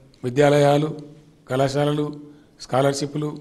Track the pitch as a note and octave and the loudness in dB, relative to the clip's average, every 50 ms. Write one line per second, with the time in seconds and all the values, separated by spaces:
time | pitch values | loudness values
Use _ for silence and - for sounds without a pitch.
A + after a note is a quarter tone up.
0 | - _ _ _ - B2+ A#2+ C#3+ D3 C#3+ D3 D3 C#3+ C#3+ C#3+ C#3+ D3 D#3 - - | -20 _ _ _ -8 -4 2 4 4 4 6 4 4 4 4 2 0 -2 -6 -10
1 | - - - - - _ _ _ _ - B2+ C3+ C#3 C3 B2+ C#3+ D3 D3 D3 D3+ | -16 -18 -20 -20 -20 _ _ _ _ -6 -2 0 0 0 0 0 0 0 0 -2
2 | D3+ D3 D3 - - - - - - _ _ _ - - - C3 C#3 C#3 C#3 - | -4 -6 -6 -12 -16 -20 -20 -20 -20 _ _ _ -10 -2 0 2 2 2 0 -2
3 | D3 C#3+ - D3+ D3+ D3+ D3 - | -6 -6 -6 -6 -6 -6 -8 -10